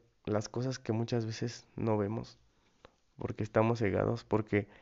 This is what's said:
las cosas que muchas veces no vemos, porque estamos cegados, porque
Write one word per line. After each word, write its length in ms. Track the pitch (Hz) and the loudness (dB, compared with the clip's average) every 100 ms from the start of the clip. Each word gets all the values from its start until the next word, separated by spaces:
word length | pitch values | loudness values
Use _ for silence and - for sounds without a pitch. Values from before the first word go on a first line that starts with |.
| _ _ - | _ _ -2
las 240 | 107 - | -2 -2
cosas 300 | 120 131 123 | -4 -4 -4
que 120 | - | -2
muchas 340 | 110 117 120 113 | -2 0 0 -2
veces 400 | 110 120 - - - | -4 -6 -6 -14 -4
no 220 | 113 107 | 0 2
vemos, 400 | 101 113 120 - _ _ _ _ - _ _ - | 0 -2 -8 -16 _ _ _ _ -20 _ _ -8
porque 260 | - 110 | -6 -4
estamos 360 | 107 110 110 117 | 0 4 4 4
cegados, 440 | 101 95 101 117 | 2 2 2 -2
porque 440 | - 107 107 104 104 - | 0 0 2 0 0 -8